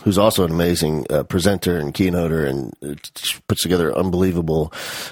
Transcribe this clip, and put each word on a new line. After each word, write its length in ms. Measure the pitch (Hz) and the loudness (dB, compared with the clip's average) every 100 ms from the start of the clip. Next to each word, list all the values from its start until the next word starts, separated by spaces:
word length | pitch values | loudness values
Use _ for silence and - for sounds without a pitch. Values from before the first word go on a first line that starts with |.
who's 160 | 107 98 | 0 4
also 260 | 107 101 | 4 4
an 60 | 85 | 0
amazing, 560 | 82 85 87 78 78 - | 2 2 2 0 -2 -2
uh, 140 | 76 | -2
presenter 560 | - 92 92 95 92 87 | 0 0 2 0 0 -2
and 160 | 71 | -2
keynoter, 520 | - 92 87 85 80 69 | 0 0 2 0 0 0
and, 280 | 69 62 - | -2 -6 -10
uh, 120 | 71 73 - | -12 -12 -14
t-, 240 | - - - - | -10 -8 -6 -4
puts 140 | - | -2
together 340 | 85 90 80 - | 0 2 2 0
unbelievable, 760 | 92 90 92 87 80 80 78 - - - - | 0 2 2 0 0 0 -2 -6 -10 -10 -8